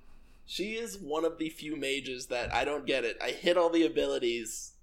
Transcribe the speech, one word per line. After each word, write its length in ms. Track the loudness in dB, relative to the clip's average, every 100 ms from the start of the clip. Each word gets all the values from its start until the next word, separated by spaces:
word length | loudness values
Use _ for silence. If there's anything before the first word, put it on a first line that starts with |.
| -20 -20 -20 -20 -12
She 240 | -8 -6
is 240 | -4 -6 -8
one 280 | -4 0 0
of 100 | 0
the 140 | -6
few 260 | -6 -8 -4
mages 520 | 0 -2 -2 -8 -4
that 220 | -2 0
I 100 | 0
don't 220 | 0 0 0
get 180 | 0
it. 140 | 0 -2
I 100 | -4
hit 260 | 0 4 6
all 100 | 6
the 160 | 6
abilities, 880 | 4 4 0 2 0 0 -4 -10 -14 -18